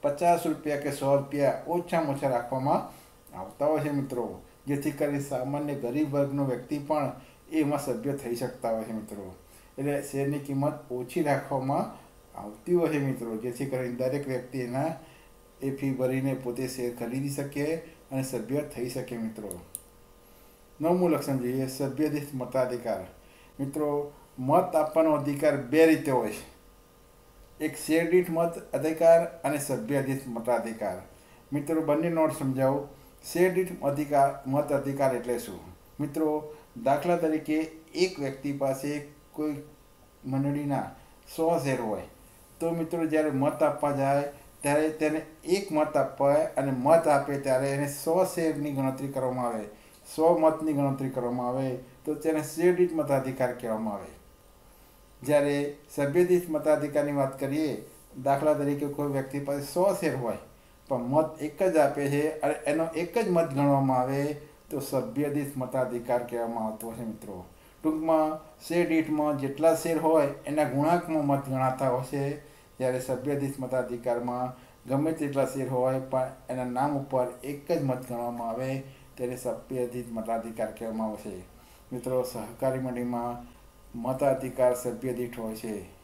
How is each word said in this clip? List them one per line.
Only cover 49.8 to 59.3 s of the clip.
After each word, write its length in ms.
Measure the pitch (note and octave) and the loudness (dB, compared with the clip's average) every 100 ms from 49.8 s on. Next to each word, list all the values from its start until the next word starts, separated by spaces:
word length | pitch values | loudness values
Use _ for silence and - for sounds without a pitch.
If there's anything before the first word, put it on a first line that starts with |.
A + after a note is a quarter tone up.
| - - - - | -20 -20 -12 4
સો 220 | D#3+ E3+ | 6 8
મતની 360 | D#3 D#3 D#3 | 6 4 0
ગણતરી 360 | C#3+ C#3 C3+ C3+ | 2 0 0 -4
કરવામાં 380 | C3 A#2+ B2+ B2 | -2 -2 -2 -2
આવે 300 | C3 C3 B2 - - - | -2 -2 -4 -10 -12 -6
તો 80 | |
તેને 300 | D3 D#3+ D#3 | -2 0 0
શેર 320 | C#3+ D#3+ F3 F3+ | -2 2 4 4
દીઠ 180 | F3 | 2
મતાધિકાર 600 | D#3+ C#3 C#3 C3 C3 B2 | 2 2 2 0 0 -2
કહેવામાં 400 | A#2+ A#2 A2 A2 | 0 -4 -2 -2
આવે. 140 | G2+ F#2 - - - - - - - - - - - | -6 -10 -18 -20 -20 -20 -20 -20 -20 -20 -20 -20 -12
જ્યારે 520 | B2 D3 C#3+ C#3+ C#3+ C#3+ - - | 2 4 4 0 -2 -6 -12 -2
સભ્ય 300 | C#3+ E3 F3+ | 0 4 6
દીઠ 240 | F3+ F3 | 4 2
મતાધિકારની 640 | D3+ D3+ D3 D3 D3 D3 | 0 4 2 2 0 0
વાત 280 | C#3+ C3+ - | 0 0 0
કરીએ, 460 | C#3 D3 D#3 G#2+ - - - C3 | -2 0 -2 -2 -8 -20 -20 -4
દાખલા 300 | C3 C#3 D3+ | 0 2 4
તરીકે 320 | C#3+ C#3+ C#3+ C#3+ | 4 2 0 -2
કોઈ 220 | C#3+ D3 | -2 -2
વ્યક્તિ 320 | C#3 C3 | -2 -2